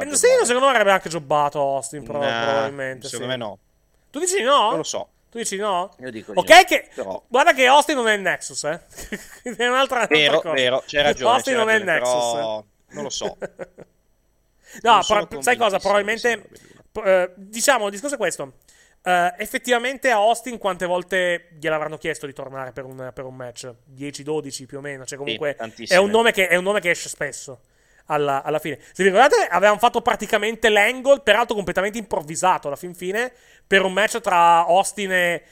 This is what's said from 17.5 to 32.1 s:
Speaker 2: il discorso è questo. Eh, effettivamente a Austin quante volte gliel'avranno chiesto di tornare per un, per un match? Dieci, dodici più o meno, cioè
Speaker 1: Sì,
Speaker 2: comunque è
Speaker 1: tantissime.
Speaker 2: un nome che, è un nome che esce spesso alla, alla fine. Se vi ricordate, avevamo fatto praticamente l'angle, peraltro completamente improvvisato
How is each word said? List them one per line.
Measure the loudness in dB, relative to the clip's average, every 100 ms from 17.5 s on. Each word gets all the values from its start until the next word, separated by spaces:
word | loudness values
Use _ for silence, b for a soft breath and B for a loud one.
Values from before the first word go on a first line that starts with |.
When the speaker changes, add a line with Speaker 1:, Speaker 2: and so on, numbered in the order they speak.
| 0 2 2 0
Speaker 2:
il |
discorso | -6 -8 -4
è |
questo. | -4 -4 -12 _ _ b b b
Eh, | 0 2 2 -2
effettivamente | -8 -6 0 0 0 -2 0
a | 4
Austin | 2 0 -4 -4
quante | -4 -4 -2
volte | -2 -2 0 0 -2 _ -6
gliel'avranno | -2 -2 -4 -6
chiesto | -8 -6 -10
di |
tornare | -12 -14 -12 -12
per | -12
un, | -14 -14 -14
per | -12
un | -14 -14
match? | -14 -14 -16 -18
Dieci, | _ -12 -12 -10
dodici | -6 -4 -4 -12 -12
più | -12
o |
meno, | -12 -12 -12
cioè | -10
Speaker 1:
Sì, |
Speaker 2:
comunque | -6 -4 -4
è |
Speaker 1:
tantissime. | -4 -10 -10 2 4
Speaker 2:
un | 4
nome | 4 2
che, | 2 2
è | 2
un |
nome | 2 0
che | 0
esce | -2 -4
spesso | -10 -10 -10 -16 -18 _ _ _ _ -4
alla, | 0 0 0
alla | -2 -4
fine. | -4 -10 b
Se | 0
vi | 4
ricordate, | 6 6 6 2
avevamo | 4 4 6
fatto | 2 2
praticamente | 0 -2 0 0 0 0 2
l'angle, | 4 2 2 4 4
peraltro | 2 -2 -2
completamente | -2 -2 -2 -2 -6
improvvisato | -6